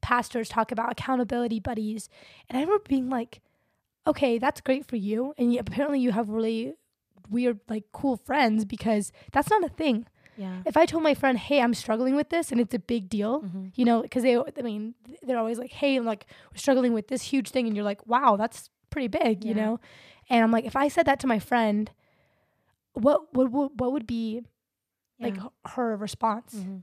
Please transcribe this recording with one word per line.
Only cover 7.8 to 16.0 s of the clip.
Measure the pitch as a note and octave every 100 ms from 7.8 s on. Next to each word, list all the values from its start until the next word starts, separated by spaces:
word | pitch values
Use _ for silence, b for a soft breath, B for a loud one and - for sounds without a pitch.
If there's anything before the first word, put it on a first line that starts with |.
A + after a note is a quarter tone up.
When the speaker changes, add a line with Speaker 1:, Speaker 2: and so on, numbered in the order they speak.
| -
Speaker 1:
cool | - C#4 A#3+
friends | - C#4 A#3+ A3
because | G3+ A3+ A3 G#3 G3 B B
that's | C4 D4
not | G#4+
a | E4
thing." | - D#4+ A3+ A#3 _ b b
Speaker 2:
Yeah. | F#3+ F#3 F#3
Speaker 1:
If | D4+
I |
told | - E4
my | D#4
friend, | C#4 C4+ B3
"Hey, | - C#4+
I'm | A#3+
struggling | A#3 - A3 B3+
with | C#4 D4
this," | E4+ E4
and | A#3+
it's | A#3
a | A#3+
big | - A#3 F#3+
deal, | G#3 G#3 C#4
Speaker 2:
Mm-hmm. | G#3 F#3 F#3+
Speaker 1:
you | G#3+ A#3+
know, | A#3 -
'cause | B3+
they, | B3 A#3+
I | D4 -
mean, | A#3+ G#3 G#3+ A#3+ - D4+
they're | B3+ A#3+
always | A3+ A3+
like, | B3
"Hey, | - C#4
I'm, | C4+